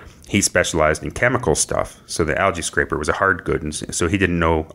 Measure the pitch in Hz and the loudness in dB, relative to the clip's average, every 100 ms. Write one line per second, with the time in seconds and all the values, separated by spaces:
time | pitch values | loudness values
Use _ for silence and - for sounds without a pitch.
0 | - - - 104 92 90 85 82 78 78 | -20 -20 -2 0 2 2 0 2 2 2
1 | 73 - 120 127 120 73 - - - - | -4 -2 0 0 0 0 0 -2 -4 -8
2 | - - 78 65 98 87 - - 71 71 | -8 -4 -2 0 0 0 -4 -2 0 0
3 | 78 - 98 87 - 73 78 76 - - | -2 2 2 2 0 -2 -2 -8 -8 -2
4 | 87 95 92 85 82 82 78 | 0 2 2 2 2 2 0